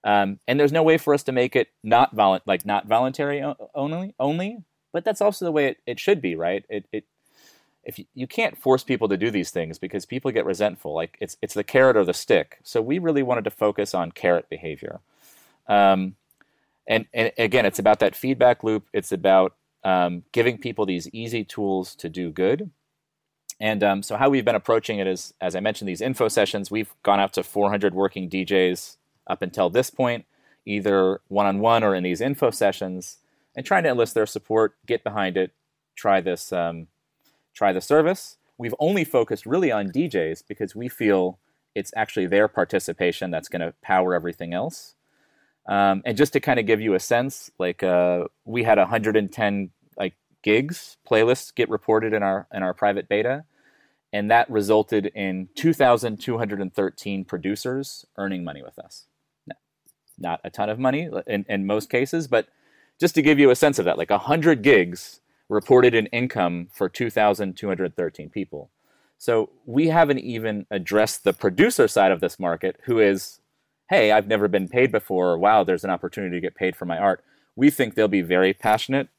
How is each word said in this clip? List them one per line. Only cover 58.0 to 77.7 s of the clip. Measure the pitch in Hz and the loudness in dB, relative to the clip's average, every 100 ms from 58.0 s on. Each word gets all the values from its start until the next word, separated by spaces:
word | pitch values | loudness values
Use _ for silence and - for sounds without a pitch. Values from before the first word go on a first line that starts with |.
| _ - | _ -10
earning | 98 92 | -8 -6
money | 85 73 | -10 -12
with | - - | -18 -20
us. | - - _ _ _ _ - | -20 -20 _ _ _ _ -20
No, | - _ _ _ _ _ - | -20 _ _ _ _ _ -12
not | 85 82 | -8 -8
a | 95 | -10
ton | - 104 | -6 -6
of | 110 | -2
money | 131 139 170 95 - | -2 -2 -6 -10 -6
in, | 104 98 | -6 -4
in | 101 | -4
most | 98 107 - | -2 -2 -2
cases, | 123 131 165 143 | -4 -2 -4 0
but | 117 - _ _ _ _ _ | 0 -2 _ _ _ _ _
just | 170 | 0
to | - | 2
give | 147 143 | 4 6
you | 139 | 6
a | |
sense | 123 151 135 | 6 4 2
of | |
that, | 87 76 | -2 -2
like, | 82 | 0
a | 101 | 0
hundred | 123 160 156 139 | 0 2 2 4
gigs | 117 113 87 90 - - _ _ _ | 6 6 4 -4 -16 -20 _ _ _
reported | 104 - 127 123 | -4 6 6 8
an | 113 107 | 4 0
income | 117 123 113 87 87 87 | -4 -4 0 -2 -2 -10
for | - 92 | -6 -6
two | - 117 | -4 -4
thousand | - 104 98 98 90 | 2 2 2 -4 -6
two | 104 | -6
hundred | 92 90 | -4 -4
thirteen | - 85 - 78 | -4 -6 -8 -12
people. | 107 92 73 69 _ _ _ _ _ | -10 -10 -12 -18 _ _ _ _ _
So | - 113 107 _ | 0 0 0 _
we | - 123 160 | -4 0 2
haven't | 165 151 135 | 4 4 2
even | 120 117 110 104 - | -4 -6 -6 -6 -6
addressed | 101 85 104 110 - | -8 0 0 0 0
the | 98 | -2
producer | - 101 90 226 - 117 | 0 -2 2 2 4 2
side | - 95 | 4 2
of | 90 | 2
this | 90 - | -2 -4
market, | 90 85 95 - - | -4 -4 -6 -6 -4
who | 117 | 2
is, | 104 95 - - _ _ _ _ _ | 4 2 -6 -18 _ _ _ _ _
"Hey, | 185 107 | 2 4
I've | 107 101 | 4 2
never | 110 104 | 0 2
been | 95 92 | 0 0
paid | 123 127 | 2 2
before. | 107 - 92 90 85 | 0 -2 -2 0 2
Wow, | 101 110 | 4 4
there's | 87 85 | 4 0
an | 98 | -2
opportunity | 90 92 - 95 87 | -4 -6 -8 -6 -6
to | |
get | 87 - | -8 -4
paid | 92 | -6
for | - | -4
my | 87 82 | -8 0
art." | 98 92 _ _ _ | 0 0 _ _ _
We | - 139 | 2 2